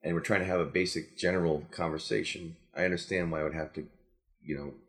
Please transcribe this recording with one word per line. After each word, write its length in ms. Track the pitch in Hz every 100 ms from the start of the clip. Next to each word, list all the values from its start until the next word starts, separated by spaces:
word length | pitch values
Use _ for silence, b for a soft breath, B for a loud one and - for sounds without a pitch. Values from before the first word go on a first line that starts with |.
and 100 | 80
we're 80 | 85
trying 200 | - 104
to 40 | 92
have 120 | 90
a 60 | 78
basic 520 | 87 90 85 - -
general 460 | 90 92 85 76 73
conversation. 840 | - 85 78 - 107 90 - 85 82 _ -
I 60 | 90
understand 460 | 87 - 95 85
why 100 | 80
I 20 |
would 120 | 78 80
have 180 | 78
to, 120 | - 73 _ _ _ _ _
you 140 | 73 71
know, 160 | 71 -